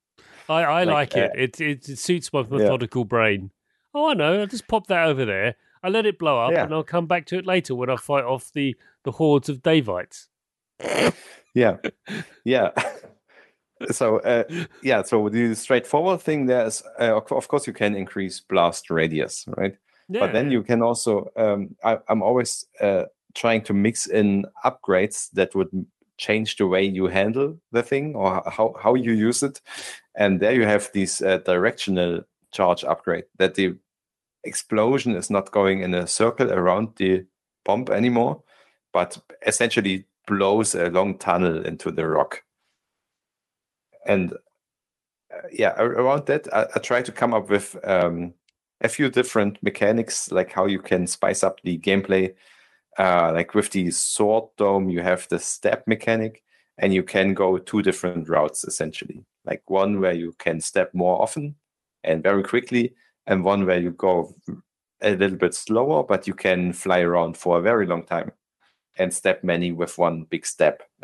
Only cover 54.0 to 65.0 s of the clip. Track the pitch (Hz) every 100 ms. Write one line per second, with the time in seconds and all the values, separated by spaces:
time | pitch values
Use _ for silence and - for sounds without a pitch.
54 | - - 104 110 113 - 101 98 92 87
55 | 87 92 - 90 - - 101 - - 110
56 | - 113 110 110 _ _ _ - 98 95
57 | 92 101 95 95 95 92 - 107 95 -
58 | 90 87 80 78 76 - - - 80 -
59 | - - - _ - - - 95 98 101
60 | 95 85 85 - - 82 - - 92 90
61 | 90 90 113 - 147 147 _ _ _ _
62 | - 80 87 101 95 120 123 123 120 -
63 | _ _ - 95 90 101 95 90 87 82
64 | 95 87 80 - - 90 _ _ _ _